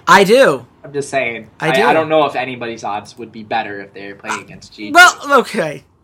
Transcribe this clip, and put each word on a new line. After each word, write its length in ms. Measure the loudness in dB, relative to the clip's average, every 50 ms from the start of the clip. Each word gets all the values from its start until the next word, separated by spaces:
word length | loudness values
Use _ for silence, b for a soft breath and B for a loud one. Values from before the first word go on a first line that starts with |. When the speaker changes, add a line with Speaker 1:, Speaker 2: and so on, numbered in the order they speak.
| 2 4
Speaker 1:
I 180 | 6 6 6
do. 420 | 6 6 6 6 4 2 -2 -6 _ _ _ _
Speaker 2:
I'm 80 | -12
just 180 | -8 -8 -8 -4
saying. 400 | -4 -4 -4 -4 -8 -10 -14 -18 _ -8
Speaker 1:
I 100 | -4 -2
Speaker 2:
I, 40 | 0
Speaker 1:
do. 100 | 0 2
Speaker 2:
I 100 | 2 2
don't 160 | 2 0 2
know 160 | 2 2 2
if 100 | 2 0
anybody's 480 | -4 -6 -6 -8 -10 -10 -10 -10 -10 -8
odds 340 | -8 -8 -8 -10 -12 -18 -18
would 140 | -18 -18
be 120 | -16 -18 -10
better 360 | -6 -4 -4 -4 -6 -10 -12
if 140 | -14 -16 _
they 180 | -18 -16 -16
were 80 | -16 -16
playing 220 | -10 -10 -10 -10
against 320 | -10 -16 -20 -20 -20 -20 -18
G 140 | -14 -10 0
two. 40 | 4
Speaker 1:
Well, 460 | 6 6 6 4 0 -4 0 2 2
okay. 460 | 2 0 -4 -4 -4 -4 -6 -12 _ _ _ _